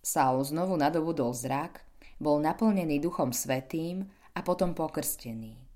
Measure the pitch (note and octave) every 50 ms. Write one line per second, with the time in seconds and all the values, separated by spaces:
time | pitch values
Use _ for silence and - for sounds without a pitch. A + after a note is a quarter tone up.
0 | - - - E3+ C#3 C3 C3 C3 C#3 C#3 D3+ E3 F3+ F#3+ F#3 D#3 C#3+ D3 E3 E3
1 | D#3+ E3 D#3+ - F3 A#2+ B2+ - - C3 C3+ C#3+ D#3 F3 - - - - - -
2 | - - - - - D3+ D3 D3 D3+ D#3 F3 - A3 A3 G#3 F#3+ F3 D#3 D3 C#3+
3 | D3 E3+ - - D3+ B2+ A#2+ - - C#3 C3 C3 C3+ - - D#3+ E3 E3+ F3+ F#3+
4 | F#3+ G3 - - - - _ F3+ - - F3+ F3+ F#3+ F3 E3+ - D#3+ D#3 - D3+
5 | C#3+ - - - - B2 A2+ A2+ A2 A2 A2+ - - - -